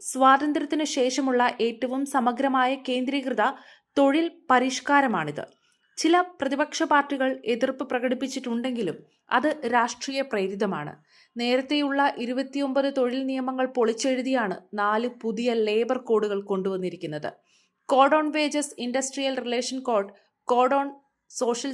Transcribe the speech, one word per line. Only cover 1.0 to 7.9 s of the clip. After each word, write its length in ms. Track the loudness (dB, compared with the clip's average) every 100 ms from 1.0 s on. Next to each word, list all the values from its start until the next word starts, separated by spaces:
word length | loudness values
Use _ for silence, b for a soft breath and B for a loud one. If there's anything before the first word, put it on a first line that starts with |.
| 0 0 0 2 2 2
ഏറ്റവും 460 | -2 -2 -4 -4 -2
സമഗ്രമായ 680 | 0 0 0 0 2 0
കേന്ദ്രീകൃത 680 | 0 -2 -4 -2 -2 -2 0 0 -2 B B _ 2
തൊഴിൽ 320 | 4 4 0 -4 2
പരിഷ്കാരമാണിത്. 920 | 2 2 -2 2 4 4 0 -2 -6 -10 _ _ _ _ -2
ചില 280 | 2 4 2 -4
പ്രതിപക്ഷ 420 | -4 -2 -2 -2
പാർട്ടികൾ 600 | 2 2 2 0 -2 -2
എതിർപ്പ് 460 | -2 0 0 -2 -4